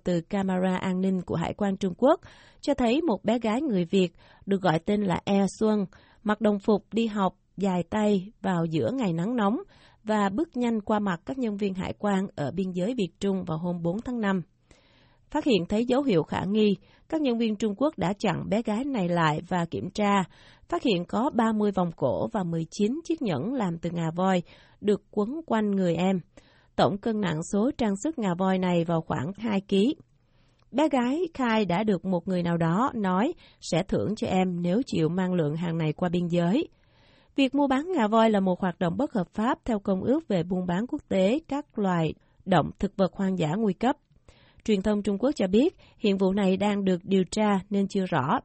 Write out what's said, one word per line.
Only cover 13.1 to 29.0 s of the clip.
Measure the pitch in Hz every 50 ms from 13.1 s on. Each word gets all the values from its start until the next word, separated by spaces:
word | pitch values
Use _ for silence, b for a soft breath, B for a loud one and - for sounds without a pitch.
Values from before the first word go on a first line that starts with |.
| - _
Trung | - 196 190 190 180
vào | 175 160
hôm | 160 175 175 175 175 165
bốn | 170 175 220
tháng | - 262 247 233
năm. | 214 196 190 185 160 - _ _ b b b b b b b b b b b b b b
Phát | - 294 302
hiện | 311 226 180 170 -
thấy | 208 214 240
dấu | 247 247 269 294
hiệu | 269 196 160 147
khả | - - - -
nghi, | 185 202 220 214 208 196 b b b b b b _
các | - 320
nhân | 302 254 233
viên | 226 233 220 214
Trung | 196 233 214 202
Quốc | 196 262 311 -
đã | - 180 170 202
chặn | - - 196 156 139 147 165
bé | 185 220
gái | 233 - 208 214 269
này | 294 269 220 180 175
lại | 175 175 165 156 151 - 175
và | - 185 180 170
kiểm | 165 - - 208 180
tra, | - - 208 202 202 196 175 b b b b b b b b _
phát | 339 349 -
hiện | 277 196 175 175
có | - - 202 240 311 -
ba | 233 226 220
mươi | 220 214 208 208
vòng | 196 196 180 170 -
cổ | - 151 127 101 80 -
và | 226 - 214 180
mười | 170 165 165 160 -
chín | - - 208 208 262 330 330
chiếc | - 330 320
nhẫn | 277 208 170 - 165 220 277
làm | 262 208 175 170
từ | 170 - 170
ngà | 170 170 165 160 160
voi | 175 185 190 190 180 B B B B B B B B
được | - 202 208 - - _
quấn | - 208 202 214 277 330 220
quanh | - 240 220 214 208
người | 196 196 185 175 165
em. | 156 180 190 190 180 - _ b b b b b b b b b
Tổng | - 175 127 185
cân | 202 - 240 220 214
nặng | 208 175 156 156 170 - -
số | 202 214 269 311
trang | - 254 208 196 196 -
sức | 294 320 -
ngà | 220 190 175
voi | 175 190 190 190
này | 190 185 180 175 170 170
vào | 170 170 160